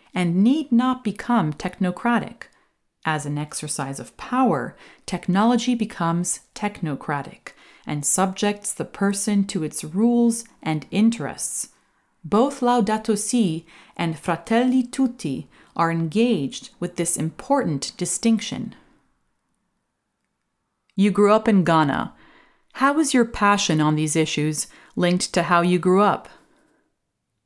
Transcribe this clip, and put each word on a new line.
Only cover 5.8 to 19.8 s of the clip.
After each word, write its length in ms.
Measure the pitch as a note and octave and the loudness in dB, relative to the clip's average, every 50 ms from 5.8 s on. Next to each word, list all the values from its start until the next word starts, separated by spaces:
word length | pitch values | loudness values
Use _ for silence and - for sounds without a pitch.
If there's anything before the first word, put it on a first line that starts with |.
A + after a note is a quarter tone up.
| G#3+ - - - F3 E3 E3 F3 F3 - - - - _ _ | -2 -4 -4 -4 -2 -2 0 -2 -2 -4 -6 -8 -10 _ _
technocratic 1000 | - G#3 G3+ G3+ - E3+ D#3 C#3 C3+ - - D3 C#3+ C3+ - - - _ - - _ - - - _ _ | -8 -6 -6 -6 -6 -6 -6 -6 -6 -6 -6 -6 -6 -6 -10 -16 -18 _ -20 -20 _ -20 -20 -20 _ _
and 180 | - D3 D3 D3 | -8 -6 -4 -2
subjects 680 | - - - F#3+ F#3+ F#3+ - G#3 G3+ G#3 G#3 - - | -2 0 0 0 0 0 -2 -2 -2 -2 -4 -6 -10
the 140 | - - - | -8 -8 -8
person 600 | - - - G3 G3 G3 G3 - G#3+ G#3 G3+ G3 | -10 -4 -2 -2 0 0 -2 -2 0 2 2 0
to 180 | G3 - F3+ D#3 | 0 -2 -4 -4
its 200 | D3+ - - - | -4 -6 -8 -10
rules 600 | D#3 D#3+ G3 A3+ A#3+ A#3+ A#3+ A#3 A#3 A3+ - - - _ _ | -6 -2 2 2 4 4 4 4 4 2 0 -6 -10 _ _
and 240 | - D#3+ D#3 D3+ - - | -4 -4 -4 -4 -4 -2
interests. 800 | - G3 A3 A3+ A#3 - C#3+ B2 - - - - - - - - _ _ _ _ _ _ _ _ _ _ - | 0 2 4 4 2 0 -4 -8 -6 -8 -8 -6 -6 -8 -10 -10 _ _ _ _ _ _ _ _ _ _ -6
Both 360 | D#3 G3+ G#3+ C4 C#4+ C#4+ - | 0 2 2 2 2 0 0
Laudato 580 | B3 A#3+ B3 B3 G3+ A3 G#3+ G#3+ A3 - G#3+ | 0 2 2 2 2 2 0 -2 -2 -2 -2
Si 480 | G3 - - B3 B3 G#3+ E3+ D#3+ E3 - - - - - - _ | -2 -2 0 0 2 2 2 0 -4 -8 -12 -20 -20 -20 -18 _
and 220 | - F3 E3 D#3 D3 | -4 -4 -4 -4 -4
Fratelli 640 | - F3+ E3 - - - A3+ A#3 B3+ B3+ B3+ C4 B3 | -4 -4 -4 -4 -2 0 0 2 2 2 2 2 0
Tutti 680 | - - - C4+ A#3+ - - - D3 C3+ - C#3+ - _ _ _ _ _ | -2 -2 -2 -2 -2 -2 -4 -6 -6 -6 -6 -8 -12 _ _ _ _ _
are 140 | - E3+ E3 | -2 0 0
engaged 800 | E3 E3 E3 D#3+ D3+ G#3+ A#3 B3 A3 D#3+ C#3 C3 - - - - - _ | 0 0 -2 -2 0 2 2 2 2 0 -2 -4 -6 -10 -16 -18 -10 _
with 160 | F3 F3 - | -10 -6 -4
this 220 | - E3+ D#3+ - | -4 -2 -2 -2
important 760 | - D#3+ D#3+ - - - - C#4 C4+ A3 F3 D3 C#3 - - - | -2 -4 -6 -6 -8 -2 0 0 0 2 0 -2 -4 -6 -8 -8
distinction. 800 | - F3+ E3+ - - - A3+ A3+ A3 - - - - - - - - _ _ _ _ _ _ _ _ _ _ _ _ _ _ _ _ _ _ _ _ | -6 -6 -6 -4 0 2 2 2 2 0 -6 -8 -8 -10 -10 -12 -16 _ _ _ _ _ _ _ _ _ _ _ _ _ _ _ _ _ _ _ _